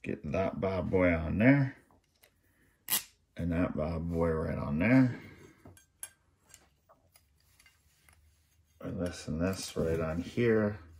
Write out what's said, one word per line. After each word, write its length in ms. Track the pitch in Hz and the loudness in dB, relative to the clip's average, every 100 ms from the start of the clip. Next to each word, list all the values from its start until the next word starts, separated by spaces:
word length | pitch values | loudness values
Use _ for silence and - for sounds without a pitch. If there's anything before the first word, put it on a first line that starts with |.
get 300 | - - - | -8 -8 -4
that 280 | 95 95 - | -2 -2 -2
bad 300 | 95 95 - | -2 -2 0
boy 220 | 95 90 | 2 4
on 260 | 82 80 85 | 2 0 4
there. 380 | 120 143 131 - _ _ _ _ _ _ _ _ _ _ - - - _ _ - | 6 6 4 -4 _ _ _ _ _ _ _ _ _ _ -4 -4 -4 _ _ -8
And 160 | 85 | -2
that 240 | 82 87 - | 0 -2 -2
bad 340 | 76 85 82 | -4 -4 -4
boy 200 | 82 85 | 0 0
right 280 | 80 80 60 | 0 -4 -4
on 200 | - 73 | -4 0
there. 420 | 101 131 127 113 - - - - - - _ _ - _ _ _ _ - _ _ _ _ _ _ _ _ _ _ - _ _ _ _ _ _ _ _ _ _ _ | 4 6 6 0 -14 -20 -20 -20 -20 -20 _ _ -20 _ _ _ _ -20 _ _ _ _ _ _ _ _ _ _ -20 _ _ _ _ _ _ _ _ _ _ _
And 180 | - 92 | -10 -6
this 300 | 90 - - | -6 -6 -8
and 140 | 78 | -2
this 340 | 90 95 - - | -2 -4 -8 -4
right 240 | 82 82 | -2 -2
on 220 | 80 85 | -2 -4
here. 560 | 87 - 120 110 104 104 - - | -6 0 2 4 2 -2 -16 -20